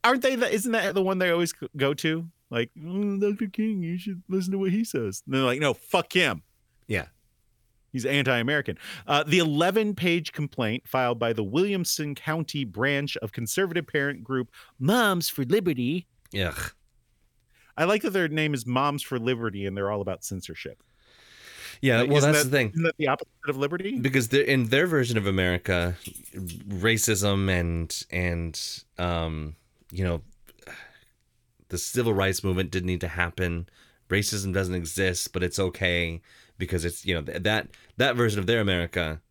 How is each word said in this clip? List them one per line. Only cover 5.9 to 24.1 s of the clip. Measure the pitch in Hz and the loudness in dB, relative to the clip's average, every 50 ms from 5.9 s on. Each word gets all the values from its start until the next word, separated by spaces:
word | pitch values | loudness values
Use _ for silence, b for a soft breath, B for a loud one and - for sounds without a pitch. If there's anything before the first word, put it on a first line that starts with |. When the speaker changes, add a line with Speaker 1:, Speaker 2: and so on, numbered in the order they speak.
| - 180 160 - | 0 0 0 2
Speaker 1:
him." | - 180 175 135 101 78 _ _ _ _ _ _ _ _ _ - | 2 2 4 4 2 -2 _ _ _ _ _ _ _ _ _ -4
Speaker 2:
Yeah. | 113 90 71 - _ _ _ _ _ _ _ _ _ _ _ _ _ _ _ _ | -4 -4 -4 -6 _ _ _ _ _ _ _ _ _ _ _ _ _ _ _ _
Speaker 1:
He's | - 131 113 | -8 -4 -2
anti-American. | 131 143 143 135 135 127 120 117 127 147 147 - - 85 B B B B B B | 0 0 2 2 2 2 2 2 0 0 -2 -2 -4 -8 B B B B B B
Uh, | - 143 143 | 0 2 2
the | 160 160 151 185 | 2 4 4 4
eleven-page | 170 156 147 147 165 185 196 220 220 208 202 - 170 180 170 175 160 - | 4 4 4 4 2 4 4 2 2 0 -2 0 0 0 0 0 -2 -6
complaint | - - 147 139 - - 123 107 113 127 _ - | -6 -6 -6 -4 -2 -2 -2 -2 -2 -4 _ -4
filed | - 131 127 123 120 117 | -2 0 2 0 0 0
by | 117 117 | 0 0
the | 113 110 107 | 0 0 -2
Williamson | 95 110 156 190 208 202 190 170 - - - 156 147 143 | 0 2 0 2 2 0 -2 -2 -2 -2 -4 -4 -6 -6
County | - - 156 156 165 156 - - 147 135 | -6 -4 -4 -2 -2 -4 -4 -4 -6 -6
branch | 107 92 104 123 139 143 139 143 143 - - | -4 -4 -2 0 0 0 0 -2 -4 -6 -6
of | - 107 | -8 -8
conservative | - - 117 110 - - 196 180 165 170 156 | -6 -6 -6 -4 0 0 0 0 0 -4 -4
parent | - - 147 139 143 143 127 117 | -2 -2 0 0 0 -4 -6 -6
group | 110 135 127 123 - B B B B B _ | -4 -2 -2 -2 -4 B B B B B _
Moms | 127 147 214 247 233 208 185 175 160 - | 0 2 4 4 4 4 2 2 -2 -4
for | - - 135 | -4 -4 0
Liberty. | 123 170 220 185 180 147 123 120 127 156 185 - _ _ _ _ _ - 101 | 2 2 2 2 0 -2 0 0 -2 -2 -4 -6 _ _ _ _ _ -4 -2
Speaker 2:
Ugh. | 92 82 73 - - - - _ _ _ _ _ _ _ _ _ _ _ _ _ _ b b b b b b | -2 -2 -2 -6 -8 -10 -10 _ _ _ _ _ _ _ _ _ _ _ _ _ _ b b b b b b
Speaker 1:
I | - 160 | 0 2
like | 180 208 214 | 2 2 2
that | - 220 | 0 0
their | 190 196 175 156 | 0 0 0 0
name | 151 156 156 151 147 | 0 0 0 0 0
is | 127 110 | -2 -2
Moms | 120 123 127 139 147 143 - | 0 0 2 2 2 0 -2
for | - - 135 123 | -6 -4 -4 -2
Liberty | 113 123 127 117 117 110 98 101 98 | 0 0 -2 0 -2 -6 -4 -4 -6
and | 98 95 | -4 -4
they're | 101 98 98 | -2 -2 -2
all | 104 101 | -2 -2
about | 101 95 92 - - | -4 -4 -6 -8 -8
censorship. | - 101 92 - - 80 - - 69 - _ _ _ B B B B B B B B B B B B B B B B B B | -10 -10 -10 -10 -12 -14 -12 -12 -14 -14 _ _ _ B B B B B B B B B B B B B B B B B B
Speaker 2:
Yeah, | - 135 120 113 | 4 4 6 6
Speaker 1:
Like, | 123 135 | 6 6
Speaker 2:
well, | 143 147 | 6 6
Speaker 1:
isn't | 139 147 | 6 6
Speaker 2:
that's | 156 147 147 | 6 6 4
Speaker 1:
that, | 131 | 4
Speaker 2:
the | 139 | 2
thing. | 139 123 107 | 2 2 2
Speaker 1:
isn't | 98 160 165 | 0 0 0
that | 165 - | 0 0
the | - 151 135 | 2 2 2
opposite | 135 147 - _ _ _ - 143 | 2 0 -2 _ _ _ -4 -4
of | 143 | -2
liberty? | 131 143 143 165 175 190 202 269 247 | -2 -2 -2 -2 -4 -4 -4 -4 -2
Speaker 2:
Because | 123 135 | -2 2